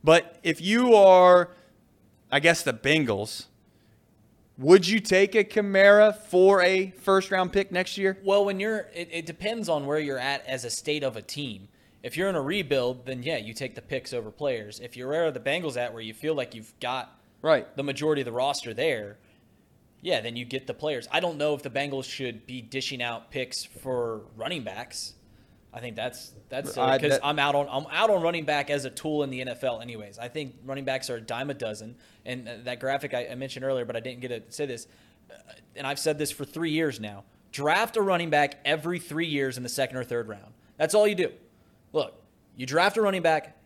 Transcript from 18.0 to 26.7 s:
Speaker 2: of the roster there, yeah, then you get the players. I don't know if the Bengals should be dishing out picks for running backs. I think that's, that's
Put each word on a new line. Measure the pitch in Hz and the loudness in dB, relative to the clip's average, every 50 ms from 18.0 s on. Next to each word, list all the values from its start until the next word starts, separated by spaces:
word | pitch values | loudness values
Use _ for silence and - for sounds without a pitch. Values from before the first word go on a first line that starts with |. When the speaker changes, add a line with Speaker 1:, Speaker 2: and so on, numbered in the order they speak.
| 151 156 156 143 | 0 0 0 0
Speaker 2:
of | 131 | -2
the | 120 113 | -4 -4
roster | 120 127 143 139 - - 120 113 | -2 -2 -2 -2 -4 -6 -8 -6
there, | 104 143 160 135 113 104 101 104 _ _ _ _ _ _ _ _ _ _ _ _ _ _ _ _ _ | -2 -2 -2 -2 -2 -6 -10 -14 _ _ _ _ _ _ _ _ _ _ _ _ _ _ _ _ _
yeah, | - 170 175 120 | -4 -2 -2 -2
then | 107 117 117 | -2 -4 -8
you | 120 123 | -8 -10
get | 120 127 131 131 | -6 -8 -8 -8
the | - 120 | -8 -10
players. | - - 151 147 123 113 - | -6 -6 -6 -6 -6 -8 -4
I | - 160 | -4 -2
don't | 175 175 160 143 | -2 -2 -4 -2
know | 147 151 147 | -2 -2 -2
if | 135 - | -4 -6
the | 135 | -6
Bengals | 113 135 139 143 139 135 127 | -6 -6 -4 -4 -6 -8 -8
should | - - - 135 123 113 107 - | -8 -10 -8 -8 -8 -8 -10 -14
be | - 127 131 117 | -14 -14 -14 -14
dishing | 107 - 135 127 - 139 127 120 | -8 -8 -6 -6 -6 -6 -6 -6
out | 120 117 113 - _ | -6 -6 -10 -12 _
picks | - 147 127 123 - - - | -8 -8 -8 -6 -8 -12 -12
for | - - - - 131 127 123 120 117 113 107 101 - 113 | -12 -16 -14 -8 -4 -4 -2 -2 -4 -6 -8 -12 -16 -14
running | 110 110 143 180 160 120 | -10 -8 -8 -6 -6 -8
backs. | 104 95 107 123 - - - - - - _ _ _ _ _ _ _ _ _ _ _ - | -10 -10 -10 -14 -12 -12 -14 -14 -14 -16 _ _ _ _ _ _ _ _ _ _ _ -18
I | 110 | -14
think | 117 123 107 | -14 -12 -10
that's, | 101 110 123 120 - - - - - - _ | -8 -8 -8 -8 -10 -20 -20 -20 -20 -20 _
that's | - 131 143 - | -10 -8 -8 -8